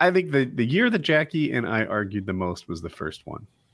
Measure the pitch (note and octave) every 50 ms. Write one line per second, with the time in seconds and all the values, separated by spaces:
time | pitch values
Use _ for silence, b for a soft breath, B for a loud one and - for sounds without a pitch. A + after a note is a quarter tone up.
0 | D#3 F#3 F3+ F#3 F3 D#3 D3 C#3 C3 B2 - B2 A#2 A#2+ D3 G3 A#3+ A#3+ A3 F#3
1 | D3 - D#3 D3+ D#3 D3+ - D#3+ D3+ - - B2 A#2 - A2 A2 A2 - G#2 G#2
2 | G#2 F#2+ G2+ G#2 F#2+ G2+ F#2+ F#2 F#2 F2+ F2 - - - E2+ E2 E2+ D#2+ - -
3 | - D#2 - - - - - - - - _ _ _ _